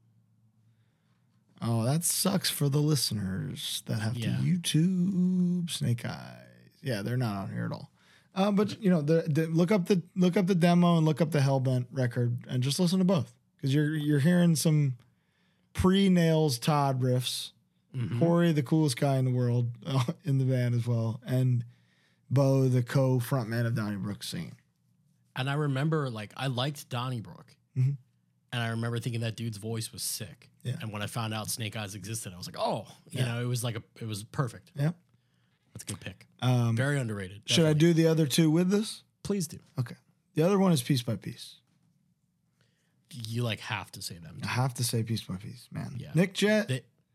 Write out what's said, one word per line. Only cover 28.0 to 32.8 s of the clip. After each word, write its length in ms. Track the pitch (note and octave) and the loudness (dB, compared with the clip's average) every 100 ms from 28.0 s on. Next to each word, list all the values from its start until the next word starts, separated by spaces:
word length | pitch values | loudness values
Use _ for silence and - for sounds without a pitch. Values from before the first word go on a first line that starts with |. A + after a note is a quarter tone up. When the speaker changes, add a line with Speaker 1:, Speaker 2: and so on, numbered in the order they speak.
| _ _ _ _ _ | _ _ _ _ _
Speaker 2:
and 100 | A#2+ | -6
I 60 | A#2 | -4
remember 300 | A2+ A#2 A#2 | -4 -4 -4
thinking 220 | B2 A#2 | -4 -4
that 120 | A2+ G#2 | -4 -4
dude's 200 | A#2 G2+ | -6 -6
voice 340 | A2 A2+ - | -6 -6 -8
was 100 | F2+ | -8
sick. 480 | - - F#2+ - _ _ | -8 -8 -10 -16 _ _
Speaker 1:
Yeah. 140 | B2 - | -8 -8
Speaker 2:
And 100 | A2 | -8
when 80 | G#2 | -8
I 40 | G#2 | -6
found 260 | B2 A2 | -4 -4
out 140 | A2 G#2 | -4 -6
Snake 240 | - G#2+ A2 | -6 -6 -6
Eyes 180 | G2+ | -10
existed, 380 | G2 G2 A2+ G#2 | -10 -8 -8 -10
I 20 | F2 | -12
was 80 | E2 | -12
like, 120 | - | -4
"Oh," 280 | A3+ C3+ | -2 -4